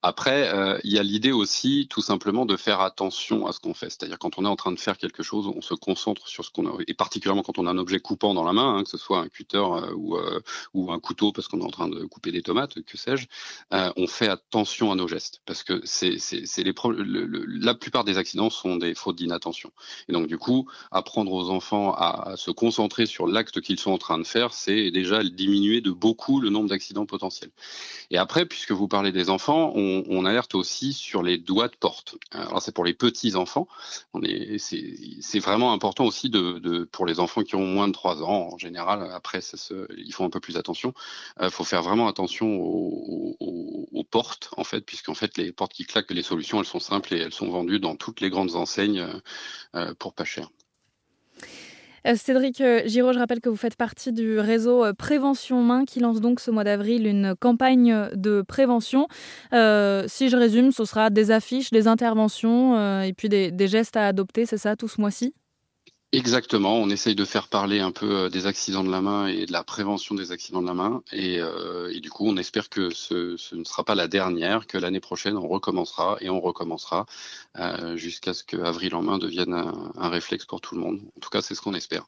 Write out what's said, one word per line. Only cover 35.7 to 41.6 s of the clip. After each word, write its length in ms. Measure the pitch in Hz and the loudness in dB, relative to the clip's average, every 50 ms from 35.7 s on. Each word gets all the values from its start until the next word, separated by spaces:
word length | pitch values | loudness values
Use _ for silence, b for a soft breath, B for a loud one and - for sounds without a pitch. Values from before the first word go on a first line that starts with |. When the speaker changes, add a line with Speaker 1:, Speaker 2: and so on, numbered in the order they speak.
| 113 | 2
Speaker 1:
important 320 | 104 - 104 92 - 135 | 2 0 -2 0 2 2
aussi 260 | 113 - - - 135 | 2 2 0 -4 0
de, 280 | 110 104 92 87 90 85 | 2 2 2 2 -2 -4
de, 240 | 82 87 85 87 85 | -2 -2 -2 -2 -2
pour 240 | 82 - - 92 | -6 -4 -4 -2
les 140 | 87 82 82 | -2 2 0
enfants 240 | 90 85 - - 104 | 0 0 2 -2 -2
qui 100 | - - | 0 0
ont 100 | 95 95 | 0 0
moins 220 | 92 92 98 101 | 2 2 2 2
de 60 | 101 92 | 2 0
trois 320 | - - 92 87 76 78 | 0 0 -2 -2 0 -2
ans, 240 | 85 101 101 87 85 87 | 0 0 0 -2 -4 -8
en 60 | 87 | -12
général, 500 | 87 87 85 90 85 90 101 104 95 90 90 | -12 -12 -10 -6 -2 -2 -2 -2 -2 -8 -10
après, 280 | 90 _ - - 95 | -10 _ -6 -6 -6
ça 160 | - - - | -6 -8 -12
se, 300 | - - - - 95 95 - - | -14 -12 -10 -10 -10 -10 -10 -12
ils 160 | - - - - | -16 -14 -14 -6
font 120 | - 95 | -2 -2
un 60 | 87 | -2
peu 100 | - 90 | -2 -4
plus 160 | - - 85 | -8 -6 -6
attention. 380 | 85 - - 87 - - 123 127 B B B B B B B B - | -6 -6 -6 -8 -4 -4 -6 -6 B B B B B B B B -4
Euh, 80 | - 92 | -4 -4
faut 140 | - - | -2 -2